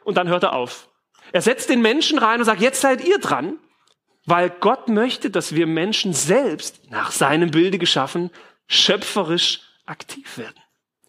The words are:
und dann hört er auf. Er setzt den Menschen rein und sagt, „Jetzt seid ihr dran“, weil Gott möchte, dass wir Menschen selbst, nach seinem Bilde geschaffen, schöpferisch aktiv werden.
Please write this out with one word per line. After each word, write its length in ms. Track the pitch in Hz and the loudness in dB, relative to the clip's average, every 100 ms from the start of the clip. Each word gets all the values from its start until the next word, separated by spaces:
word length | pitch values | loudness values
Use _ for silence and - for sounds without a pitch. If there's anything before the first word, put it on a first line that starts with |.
und 120 | - 180 | -4 -2
dann 120 | 175 | 0
hört 160 | 175 | 0
er 100 | 180 | 0
auf. 340 | 131 123 - - _ _ _ - | -2 -6 -10 -20 _ _ _ -4
Er 100 | 185 | 0
setzt 260 | 208 254 - | 0 0 0
den 140 | 254 | 2
Menschen 360 | 220 285 - 302 | 2 2 0 2
rein 200 | 226 233 | 2 2
und 80 | 220 | 0
sagt, 160 | 196 | 2
„Jetzt 180 | 240 262 | 0 2
seid 240 | 277 262 | 0 2
ihr 140 | 349 392 | 2 0
dran“, 400 | - 131 139 311 _ _ _ _ _ _ | 0 -2 -4 -8 _ _ _ _ _ _
weil 240 | - 170 175 | 2 2 2
Gott 400 | 175 202 254 - | 0 0 0 0
möchte, 400 | 208 247 - 262 | 0 0 -2 -4
dass 260 | 185 - | -4 -2
wir 120 | 156 165 | -2 0
Menschen 480 | 160 190 214 190 | 0 -2 -2 -2
selbst, 760 | 147 135 226 254 151 - - - | -2 2 2 0 -4 -10 -16 -12
nach 200 | - - | -8 -6
seinem 400 | - 139 156 170 | 0 2 2 2
Bilde 260 | 151 185 185 | 2 2 2
geschaffen, 540 | 170 147 135 175 175 - - _ - | 0 0 -2 -4 -6 -10 -20 _ -2
schöpferisch 920 | - - 208 - 214 160 175 - - - _ | 2 2 2 -2 -2 0 0 0 -4 -10 _
aktiv 540 | - 156 - - - - | -18 -18 -18 -18 -18 -16
werden. 180 | - - _ _ _ _ | -16 -18 _ _ _ _